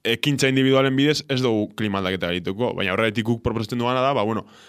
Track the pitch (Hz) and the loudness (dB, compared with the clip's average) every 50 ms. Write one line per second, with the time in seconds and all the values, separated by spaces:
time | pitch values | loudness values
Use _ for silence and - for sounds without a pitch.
0 | - 110 120 117 - 156 143 127 135 135 131 135 131 131 135 135 135 135 131 131 | -2 -2 -2 0 0 0 0 2 2 2 2 2 4 4 4 4 4 2 2 2
1 | 139 151 151 151 - - 139 127 127 120 113 107 104 - - - 110 107 98 98 | 2 2 2 0 -2 -4 -2 0 0 0 2 0 0 -2 -4 -4 -4 -2 -2 -2
2 | 95 92 95 92 92 87 87 90 85 98 98 101 123 120 - - 98 95 92 104 | -2 -2 -2 -2 -2 -2 -2 -2 -4 -4 -4 -4 -4 -4 -2 -2 -2 -2 0 0
3 | 113 113 107 117 110 113 120 117 - 123 110 113 110 - 131 120 117 120 127 127 | 0 0 0 -2 -2 0 -2 -2 -2 -2 -4 -4 -4 -6 -4 -4 -2 0 0 0
4 | 127 135 143 123 104 107 110 104 - - - - - | 0 2 2 0 0 0 -2 -2 -4 -8 -14 -20 -20